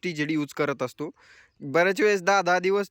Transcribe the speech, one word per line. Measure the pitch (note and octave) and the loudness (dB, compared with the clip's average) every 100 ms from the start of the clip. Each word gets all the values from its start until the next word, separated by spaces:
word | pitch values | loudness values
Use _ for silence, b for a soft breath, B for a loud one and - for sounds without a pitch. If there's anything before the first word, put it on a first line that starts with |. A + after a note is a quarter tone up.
टी | F3+ | -6
जेड | D3+ D3+ | -4 -2
यूज | D#3 C#3+ | -2 -4
करत | - C#3+ C3+ | -2 -2 -2
असतो. | B2+ - D3+ b b b b _ | -6 -8 -12 b b b b _
बऱ्याच | C#3+ D3+ F#3 F#3 | -2 2 2 2
वेळेस | G#3 G3+ | 2 2
दहा | F3 G3 | 2 2
दहा | F3 F3+ | 2 2
दिवस | F3+ G3+ G3 | 2 0 -2